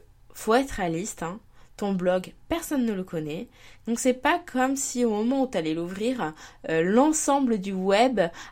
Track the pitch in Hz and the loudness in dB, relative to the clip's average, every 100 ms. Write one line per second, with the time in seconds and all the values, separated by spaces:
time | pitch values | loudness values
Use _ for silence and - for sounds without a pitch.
0 | - - - - 214 240 269 - 175 165 | -10 -20 -20 -6 2 2 2 -4 -2 -4
1 | 220 - 165 208 - - - - 202 190 | -6 -8 -10 -10 -16 -20 -18 -6 -2 0
2 | 180 185 - - - 330 - 285 233 190 | 2 0 -2 -12 -6 -6 -2 -2 0 -2
3 | 185 165 151 170 247 - - - - 233 | -4 -6 -6 -8 -10 -16 -20 -12 -6 0
4 | 262 254 294 339 - 254 269 269 - 247 | 0 2 2 0 -2 -2 0 0 -4 0
5 | 240 208 233 269 262 190 156 160 175 190 | 0 0 0 0 0 -2 -2 -4 -4 -4
6 | 226 247 160 - - - - 160 175 226 | -2 -2 -4 -6 -18 -12 -2 2 4 6
7 | 311 311 - 277 254 214 190 190 185 196 | 4 2 2 2 2 0 -2 -2 4 4
8 | 262 208 165 - - | 4 4 0 -2 -14